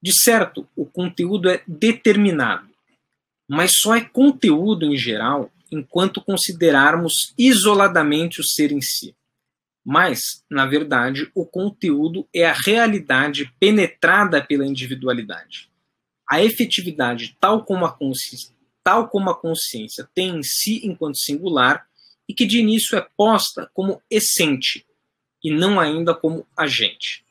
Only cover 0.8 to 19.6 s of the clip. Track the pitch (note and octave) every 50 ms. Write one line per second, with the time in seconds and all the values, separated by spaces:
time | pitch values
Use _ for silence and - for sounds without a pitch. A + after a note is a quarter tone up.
0.8 | D#3+ - _ - F3+ F3 - - F3 F3 G3+ G#3 E3+ F#3 F3+ F3+ - - E3 D3
1.8 | - A3+ A3+ - _ A#3 G#3 G3+ G#3 G3+ F3 D3+ C3 A2+ G2 D#2+ - _ _ _
2.8 | _ _ _ _ _ _ _ _ _ _ _ _ _ _ C#3 D3+ F3 F#3 - -
3.8 | - G#3 A3 A#3 A3+ - _ - C4 C#4+ C4+ - - G#3+ D3+ D3+ F3 G#3 A3 F3+
4.8 | D#3+ D3+ C#3+ C3+ B2 B2 A2+ G#2+ A2 A#2+ C#3+ C#3+ B2 G2+ _ _ _ _ - D#3
5.8 | C#3 _ - F3 F#3 F#3+ - - - - G3 F3+ - - F#3 E3+ F3 - - C3+
6.8 | C3+ D3 D#3 E3+ F3 D#3+ - - - - _ - A#3+ C4 B3+ G#3 F#3 G#3+ G#3 G3+
7.8 | G3 G3 F3 E3+ D#3 D3 D3 D3+ E3 E3+ - - D#3+ - - - D#3 D3 C#3+ C#3+
8.8 | C3 - - - - - _ _ _ _ _ _ _ _ _ _ _ _ _ _
9.8 | _ - C3+ D#3 F3+ F3+ C3 - - - - - _ _ D#3+ C#3 C3+ C3 C#3 D3+
10.8 | D3+ D3 C#3 B2 A#2+ C3 C3+ C#3 D#3 - _ F#3+ E3 - - F#3 F#3+ G#3 G3+ _
11.8 | - F3+ D3 C#3+ D3+ E3 E3 F#3+ - _ _ F3+ E3+ E3 D3+ C3+ C3 G3 G#3 A3+
12.8 | A#3 A3+ G#3 G3+ D#3 - C3 C3 C#3 D3 C#3+ C#3+ C#3+ C3 _ _ - G3+ G#3+ G#3+
13.8 | F#3+ E3 - _ - E3 F3+ G3+ G#3 G3 D#3+ D3 C3+ - D3+ C#3 C#3 C#3 C#3 C3
14.8 | C3 B2 C3+ C3 C3 B2+ B2 A#2+ A2 G2+ F2 E2+ - _ - - - _ _ _
15.8 | _ _ _ _ _ _ _ _ _ - C3+ D#3 F#3+ A3+ A3+ - A#3+ - - -
16.8 | F3+ F3 D#3 C#3+ C3 A#2+ A#2+ A#2 A#2 A#2 _ _ - F#3+ G#3+ A3 A3 - G3+ F3+
17.8 | F3 D#3+ - _ D3 C3+ C3 C3 - - - B2+ - - _ _ _ _ _ _
18.8 | _ F#3 F#3+ A3+ A#3 A3+ - G3+ G3 F#3+ E3+ - - E3 E3 D#3+